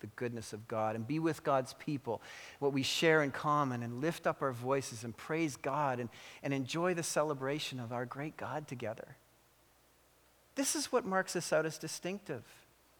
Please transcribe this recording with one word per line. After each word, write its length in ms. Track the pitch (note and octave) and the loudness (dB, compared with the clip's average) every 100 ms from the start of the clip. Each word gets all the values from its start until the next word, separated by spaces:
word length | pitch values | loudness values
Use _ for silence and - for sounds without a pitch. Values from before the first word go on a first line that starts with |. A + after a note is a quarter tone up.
the 60 | G#2 - | -12 -4
goodness 380 | B2 A#2+ G#2+ | -4 -4 -8
of 120 | G#2+ A2 | -10 -4
God 300 | A2 A2 A2 | 0 0 0
and 100 | A2+ | -2
be 120 | D3+ | 0
with 260 | D#3+ D3+ | 2 0
God's 300 | - C3+ B2+ | 2 2 2
people, 480 | - - C#3+ - G#2+ - - - - | -6 -4 -4 -2 -4 -6 -16 -14 0
what 140 | C#3+ | 2
we 100 | C#3 | 2
share 400 | C3 - E3 D#3+ | 2 4 8 8
in 100 | C#3+ | 6
common, 500 | - D3+ D3 C#3 B2 | 0 2 4 2 0
and 180 | A#2 A#2+ | -4 -2
lift 260 | D3+ E3 F3+ | -2 0 -2
up 140 | D#3 | 0
our 120 | C#3 | 0
voices 520 | A#2+ B2 C#3 C3 A#2 | 0 0 0 0 -8
and 100 | A#2+ | -10
praise 420 | A2 - D#3+ E3 B2+ | -10 -4 0 0 -2
God 440 | C#3+ C#3 C#3 B2 | -2 0 2 0
and, 80 | A#2+ - - - | -4 -8 -18 -8
and 120 | C#3 | -2
enjoy 400 | C#3 B2+ D#3 F3 | -2 -2 0 0
the 80 | E3+ | 0
celebration 760 | D#3 E3+ D3+ C#3 C3+ D3 - C3 | 0 0 0 0 -2 -2 -4 -6
of 120 | A#2 | -4
our 140 | A#2+ B2 | -4 -4
great 320 | C3 D3+ - | -4 -8 -6
God 280 | G#2+ C#3+ D3+ | -6 -6 -6
together. 500 | B2 A2+ A2 - C3 _ _ _ _ _ _ _ _ _ _ _ _ _ | -6 -6 -6 -10 -16 _ _ _ _ _ _ _ _ _ _ _ _ _
This 200 | - C4+ | -2 0
is 160 | D#4+ C4+ | 0 2
what 140 | B3 | 2
marks 320 | F#3 F#3+ F#3 F#3 | 4 2 2 0
us 160 | - | 4
out 140 | D#3 D#3+ | 4 4
as 100 | D#3 | -2
distinctive. 680 | D#3+ - F3 G3 - C3 - - - _ _ _ | -6 -6 -6 -6 -6 -8 -8 -20 -20 _ _ _